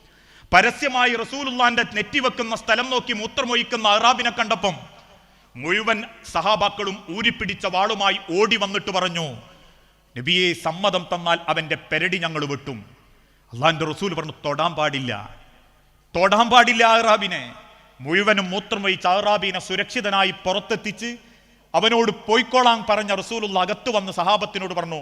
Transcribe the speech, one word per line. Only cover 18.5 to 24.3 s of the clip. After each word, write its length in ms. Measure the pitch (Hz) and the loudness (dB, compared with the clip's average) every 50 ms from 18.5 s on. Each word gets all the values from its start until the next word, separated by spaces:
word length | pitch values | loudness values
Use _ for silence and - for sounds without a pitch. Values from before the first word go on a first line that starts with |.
മൂത്രം 340 | 185 208 196 - 226 202 196 | -4 -6 -6 -4 -6 -2 -2
ഒഴിച്ച 220 | 196 190 - - | -2 -2 0 2
അറാബിനെ 540 | 180 185 202 202 208 208 202 196 196 180 185 - - | 2 2 2 2 2 2 2 0 -2 -6 -6 -6 -4
സുരക്ഷിതനായി 680 | 185 185 202 - - 254 202 208 196 196 196 190 185 - - | -4 -4 -4 -4 -4 -4 -2 0 2 2 2 2 0 -2 -4
പുറത്തെത്തിച്ച് 640 | 185 185 208 196 - 226 - - 214 202 - 220 240 240 240 - - - _ _ _ _ _ _ _ - | -2 -2 -2 -2 -4 -4 -4 -4 -6 -10 -8 -8 -10 -10 -12 -16 -20 -20 _ _ _ _ _ _ _ 0
അവനോട് 360 | 165 202 220 233 233 233 214 - - - | 2 2 4 4 4 2 2 0 -4 -2
പോയിക്കോളാൻ 520 | 208 220 247 247 247 254 254 247 240 233 220 202 214 | 2 2 2 2 2 4 4 6 4 4 2 2 0
പറഞ്ഞ 240 | 208 214 214 202 196 | 0 0 0 -2 -2
റസൂലുള്ള 440 | 190 185 - 226 226 214 202 190 185 | -4 -4 -6 -6 -6 -4 -2 0 0
അകത്ത് 300 | 180 180 208 - - 254 220 | 0 0 -2 -4 -4 -2 -2
വന്ന് 160 | 208 190 190 180 | -2 -2 -2 -4
സഹാബത്തിനോട് 600 | - 170 190 | -2 2 2